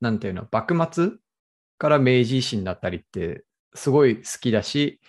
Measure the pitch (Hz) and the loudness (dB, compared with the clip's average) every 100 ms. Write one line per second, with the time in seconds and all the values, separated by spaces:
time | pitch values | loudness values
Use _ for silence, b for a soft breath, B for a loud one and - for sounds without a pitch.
0 | 120 107 101 90 - 110 - 170 165 170 | -4 -2 -4 -8 -4 -4 -2 0 0 0
1 | 175 - _ _ _ _ _ _ 151 147 | -2 -2 _ _ _ _ _ _ 2 4
2 | 127 127 120 131 123 110 92 90 95 87 | 4 4 2 0 -2 -4 -6 -6 -6 -8
3 | - 95 85 - - _ _ - - 139 | -10 -8 -8 -8 -16 _ _ -6 0 4
4 | 139 110 - - 127 110 - 147 143 - | 4 2 -6 -6 0 0 0 -2 -2 -4